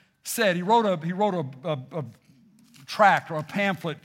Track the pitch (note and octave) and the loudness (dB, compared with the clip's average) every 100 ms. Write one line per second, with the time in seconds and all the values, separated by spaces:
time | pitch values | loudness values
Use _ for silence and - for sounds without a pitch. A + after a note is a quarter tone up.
0 | _ _ - - G#3 F3 F3+ A#3 G#3+ F3+ | _ _ -10 0 2 2 2 4 4 0
1 | E3 F#3 G#3 F3+ C3+ C3+ E3+ C#3+ C3 E3 | -4 -2 0 0 -6 -8 -6 -6 -6 -10
2 | A#2 - _ _ _ _ _ - - - | -10 -14 _ _ _ _ _ -20 -10 4
3 | G3+ D#3 - D#3 D3+ G3+ G3+ E3 E3+ C#3+ | 6 6 0 -8 -6 -2 -2 -2 -6 -8